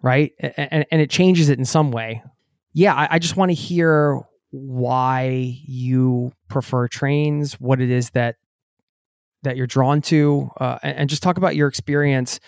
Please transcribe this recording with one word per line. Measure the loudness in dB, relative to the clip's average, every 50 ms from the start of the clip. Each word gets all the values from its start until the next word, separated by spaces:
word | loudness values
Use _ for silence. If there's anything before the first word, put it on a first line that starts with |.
| -2
right? | 0 2 2 2 0 _ -8
A-, | -10 -8
a-, | -6 -6 -6 -2 -2
and, | -2 -2 0
and | 2 0
it | 0 0
changes | 2 2 4 4 6 4 4 4
it | 4 2
in | 0
some | 0 2 2 2 2 0
way. | -4 -6 -8 -10 -12 -12 -18 _ _ _ _ _ _ _ _ 0
Yeah, | 2 4 4 4
I, | 2 0 2 2
I | 0
just | 0 0 0
wanna | 0 0 0 0
hear | -2 -4 -4 0 2 4 4 4 4 4 2 0 -2 -6 _ _ _ _ _
why | -18 -16 -12 -8 -4 -4 -2 0 0 0 0 0 0 0 -2 -2 -2 -2 -4 -4 -8 -10 -12
you | -12 -10 -6 -4 0 2 2 2 2 2 0 -2 -4 -8 _ _ -6
prefer | -6 -4 -4 -2 -2 -2 -2 -2
trains, | -4 -4 -2 0 0 0 0 0 -2 -2 -4 -6 -6
what | -6 -2 -2 0 0
it | 0 0
is | 0 0 -2 -2
that, | -2 -2 -2 -2 -4 _ _ _ _ _ _ _ _ _ _ _ _ _ _ _ _ _ _ _ _ _ -6
that | -6 -4
you're | -4 -4
drawn | -2 0 2 2 2 2 0 0
to, | 2 2 4 4 4 2 0 -2 -4 -6 -4
uh, | -4 -4 -4 -4 -6
and, | -8 -4 -2
and | -2 -2
just | -2 -2 0
talk | 0 0 2
about | 0 0 2
your | 2 0 0
experience. | 0 -4 -6 -2 0 0 2 2 2 0 -2 -4 -8 -10 _